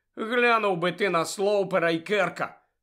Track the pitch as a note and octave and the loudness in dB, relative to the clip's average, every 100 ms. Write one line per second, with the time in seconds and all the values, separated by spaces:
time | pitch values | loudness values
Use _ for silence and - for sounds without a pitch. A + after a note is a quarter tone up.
0 | _ - A3 A#3+ A#3+ A3+ G#3 F3+ F3 F3 | _ -10 -4 2 2 4 2 0 -2 0
1 | G3+ E3+ D#3+ - G3 G#3 F#3 F#3+ E3 E3 | 0 0 -2 -2 0 2 2 0 2 0
2 | E3 G#3 F3 E3+ D3 - _ _ | 0 0 0 -2 -8 -10 _ _